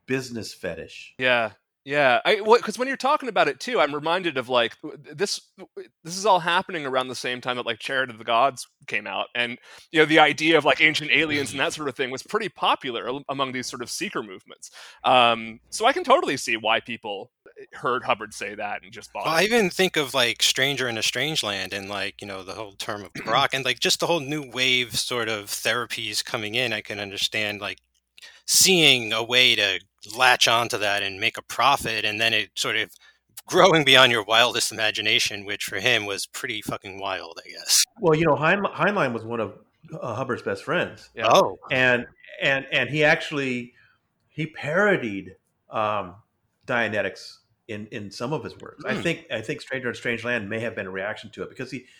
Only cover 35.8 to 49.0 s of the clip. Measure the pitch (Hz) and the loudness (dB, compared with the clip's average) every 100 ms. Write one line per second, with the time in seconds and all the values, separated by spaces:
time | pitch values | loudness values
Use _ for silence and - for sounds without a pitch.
35.8 | 110 117 104 95 - - 127 110 104 110 | 0 0 0 -6 -8 -10 -10 -8 -8 -10
36.8 | 104 95 98 92 85 - - - - - | -10 -10 -6 -6 -8 -16 -18 -14 0 2
37.8 | - _ 185 156 165 135 156 196 196 - | 2 _ 2 4 4 2 2 2 0 0
38.8 | 170 208 139 117 107 117 104 - _ _ | 0 0 -2 -2 -6 -4 -4 -8 _ _
39.8 | - 156 131 110 131 110 - 98 - 165 | -18 -12 -8 -6 -4 -4 -4 -6 -4 -4
40.8 | 104 - - - 110 151 143 92 - 131 | -4 -8 -18 -4 4 4 4 -2 -4 2
41.8 | 127 120 120 _ - - 160 139 135 156 | 4 2 0 _ -20 -4 0 0 0 -2
42.8 | 123 151 151 160 - 151 135 123 120 _ | 0 2 4 4 0 -4 -2 -4 -8 _
43.8 | _ _ _ _ _ - 156 - 135 165 | _ _ _ _ _ -10 -8 -8 -2 2
44.8 | 208 180 120 98 92 - _ _ _ 127 | 2 2 0 -8 -10 -18 _ _ _ -2
45.8 | 107 104 92 95 _ _ _ _ - 123 | -2 -2 -6 -12 _ _ _ _ -4 -2
46.8 | 113 107 95 - - - _ _ - 104 | 0 -2 -4 -6 -18 -20 _ _ -14 -12
47.8 | 107 123 104 - 123 151 117 - - - | -10 -12 -12 -8 -6 -6 -8 -14 -18 -12
48.8 | - 214 | -6 -4